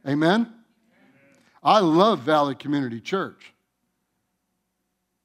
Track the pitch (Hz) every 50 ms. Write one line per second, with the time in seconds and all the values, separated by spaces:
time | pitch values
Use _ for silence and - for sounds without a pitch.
0 | _ 139 139 151 156 165 196 226 233 - - - _ _ _ _ _ _ _ _
1 | _ _ _ _ _ _ _ _ _ _ _ _ - 147 190 220 190 160 151 170
2 | 196 226 208 147 117 143 151 151 143 143 127 - - 139 147 143 135 120 113 113
3 | - - 190 196 160 110 - _ - - _ _ _ _ _ _ _ _ _ _
4 | _ _ _ _ _ _ _ _ _ _ _ _ _ _ _ _ _ _ _ _
5 | _ _ _ _